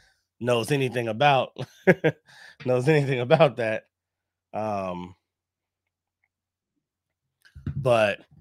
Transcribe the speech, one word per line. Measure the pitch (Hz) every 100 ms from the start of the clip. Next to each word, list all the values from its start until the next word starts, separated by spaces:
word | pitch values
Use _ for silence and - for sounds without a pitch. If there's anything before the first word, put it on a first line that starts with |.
| _ _ _ _
knows | 120 120 110
anything | 143 131 110 117
about, | 110 147 135 113 - 135 _ -
<laughs> | 175 160 - _ - - - 127
knows | 127 127
anything | 156 135 131
about | 123 156 156 113
that. | 113 110 - _ _ _ _ _ _
Um, | 104 107 101 95 90 90 95 _ _ _ _ _ _ _ _ _ _ _ _ _ _ _ _ _ _ _ _ _ _ _ - - 131
but | 127 117 107 101 - _